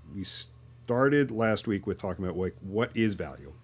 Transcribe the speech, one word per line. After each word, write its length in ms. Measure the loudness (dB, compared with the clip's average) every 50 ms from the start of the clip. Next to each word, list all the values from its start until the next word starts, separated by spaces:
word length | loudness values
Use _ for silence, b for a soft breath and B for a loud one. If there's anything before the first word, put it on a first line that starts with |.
| -18 -14 -10
we 80 | -8 -8
started 1040 | -6 -6 -8 -8 -10 -14 -20 -20 -20 -20 -10 -4 0 2 4 4 6 6 4 2 2
last 360 | 2 2 2 2 2 2 0
week 180 | 0 -2 -2 0
with 100 | -2 -4
talking 260 | -4 -4 -6 -4 -2 -4
about, 140 | -4 -2
like, 180 | -2 -2 -4 -4 -6
what 300 | -10 -4 -2 -2 -2 0 2
is 200 | 2 2 2 2
value? 360 | -2 -6 -10 -10 -14 -16 -18 -18 -18